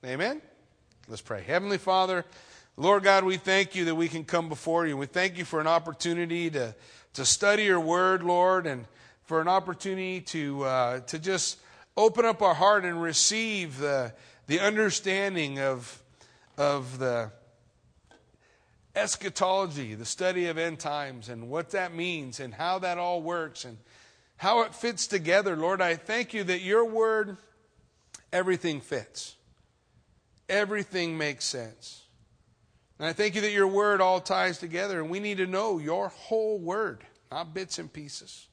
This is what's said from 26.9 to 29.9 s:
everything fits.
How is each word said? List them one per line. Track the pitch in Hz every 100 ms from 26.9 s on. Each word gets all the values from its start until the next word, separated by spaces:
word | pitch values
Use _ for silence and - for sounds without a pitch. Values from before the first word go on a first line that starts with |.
| 220 226 220 208 190 _ _ _ _ _ _ _ - _
everything | 180 185 175 175 147
fits. | - 135 101 - - - _ _ _ _ _